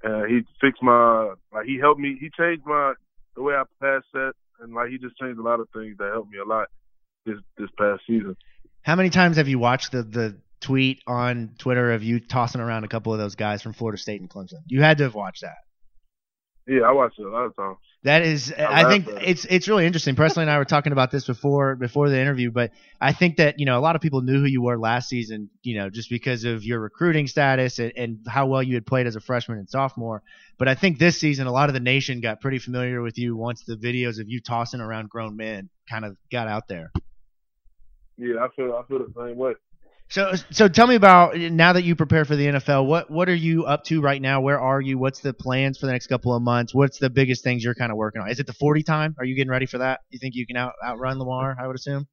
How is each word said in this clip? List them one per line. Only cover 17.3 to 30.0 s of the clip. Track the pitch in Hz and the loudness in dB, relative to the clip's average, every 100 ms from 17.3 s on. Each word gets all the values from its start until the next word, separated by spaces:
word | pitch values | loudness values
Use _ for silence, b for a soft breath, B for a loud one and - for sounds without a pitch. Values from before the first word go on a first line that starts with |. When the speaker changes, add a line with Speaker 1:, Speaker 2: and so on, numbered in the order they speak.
Speaker 1:
lot | 113 120 | -6 -6
of | - | -6
times. | 98 95 _ _ | -10 -10 _ _
Speaker 2:
That | 135 156 | 4 4
is, | 170 151 123 - | 4 0 -4 -4
Speaker 1:
I | 151 151 | 2 6
Speaker 2:
I | 160 | 6
think | 202 160 | 6 2
Speaker 1:
laughed | - | -6
at | |
it. | 180 | -2
Speaker 2:
it's, | 180 - | -2 2
it's | 185 180 | 0 4
really | 208 | 2
interesting. | 170 170 147 | 4 2 0
Presley | 131 156 - | 2 2 2
and | 156 | 2
I | 147 | 2
were | |
talking | 139 151 147 | 2 0 2
about | 139 127 | 2 2
this | 143 - | 0 -4
before, | 120 143 143 139 131 | -4 0 2 0 0
before | 123 147 147 | -4 2 2
the | 135 | 4
interview, | 135 131 123 | 2 0 -2
but | 120 120 b b b | 0 -2 b b b
I | - | 0
think | 175 180 151 | 2 2 4
that, | 151 147 | 2 2
you | 139 | 0
know, | 123 | 2
a | |
lot | 156 165 | 2 0
of | |
people | 160 135 | 0 -2
knew | 127 139 | 2 2
who | 139 | 2
you | 131 | 0
were | 120 120 | 0 -2
last | 113 120 127 | 0 -2 -2
season, | 123 110 110 101 _ | -6 -6 -10 -14 _
you | 123 110 | -8 -6
know, | 98 | -6
just | 107 113 | -8 -8
because | 123 - 123 | -6 -4 -4
of | 117 113 | -4 -6
your | 107 117 | -4 -6
recruiting | 107 _ 175 156 139 | -6 _ 0 2 0
status | 151 139 131 127 - | 0 2 2 0 -2
and, | 117 120 | -8 -6
and | 120 110 113 | -8 -8 -4
how | 120 135 | -2 0
well | 135 | 0
you | 131 | 0
had | 123 107 | -4 -2
played | 131 123 | -2 -2
as | 110 | -6
a | |
freshman | - 123 113 113 | -6 -6 -4 -12
and | 95 | -8
sophomore. | 131 135 - | -4 -4 -4